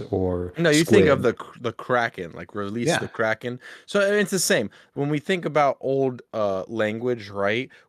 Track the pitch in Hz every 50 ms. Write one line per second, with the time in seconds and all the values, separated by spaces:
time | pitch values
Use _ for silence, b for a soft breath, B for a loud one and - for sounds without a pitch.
0 | - - 101 95 92 92 90 87 90 87 - - 170 165 143 151 165 - - 202
1 | 190 151 139 131 127 120 107 - - - - - 120 120 107 - - - 127 120
2 | 117 117 - - 90 82 - 82 87 - - 107 101 101 104 120 120 147 170 135
3 | 104 101 - - 110 110 110 - - 123 120 127 B B B B B - - 202
4 | 202 196 208 208 208 175 202 180 - - 208 156 110 98 b b b b _ 139
5 | 143 143 151 147 - - 190 180 165 165 143 151 147 139 123 - - 127 135 139
6 | 135 135 127 120 - _ - 113 107 101 95 95 - - 117 110 107 107 107 113
7 | 120 123 123 117 104 98 98 101 98 101 107 120 131 b b b b